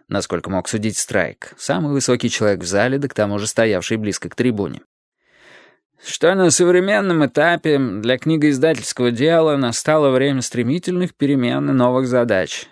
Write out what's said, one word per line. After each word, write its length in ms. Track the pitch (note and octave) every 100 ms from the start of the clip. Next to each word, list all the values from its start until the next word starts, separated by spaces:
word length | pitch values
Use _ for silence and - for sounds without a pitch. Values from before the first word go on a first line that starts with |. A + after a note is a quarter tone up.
| _
насколько 420 | G2 - E2+ F2+
мог 180 | F#2+ -
судить 300 | A2 G#2+ G2
Страйк, 560 | - G2+ E2 - - -
самый 340 | - E3 D3
высокий 380 | C#3 - B2 A#2+
человек 320 | - G#2+ F#2+
в 40 | F2
зале, 320 | G2 A#2+ C#3
да 100 | C#3+
к 40 |
тому 240 | - G#2 G2+
же 100 | G#2+
стоявший 500 | - A2+ F#2 - A2+
близко 320 | G#2 F#2+ F2
к 60 | -
трибуне, 460 | B2 G#2+ F2+ - - _ _ _ _ _ - - - _ _ _ -
что 280 | - D#3+ F#3+
на 160 | F3+
современном 720 | - F3 F3+ F#3+ G#3 G3 E3 D3
этапе 520 | - D#3+ E3+ D#3+ C#3+
для 400 | B2+ F#2+ A2+ B2+
книгоиздательского 920 | D#3 D#3+ D3 C3+ D#3+ C3+ - - B2
дела 460 | A#2 D3 E3 D#3+ C#3+
настало 540 | B2 A#2 - D#3 C#3+
время 300 | B2+ C#3 C3+
стремительных 760 | A#2+ A#2+ A#2+ C#3+ F3 F3+ F3+ -
перемен 540 | C#3+ C#3 A#2+ C3+ C#3+
и 40 |
новых 340 | C3+ B2 B2+ B2+
задач, 600 | B2 A#2+ F#2+ D#2+ - -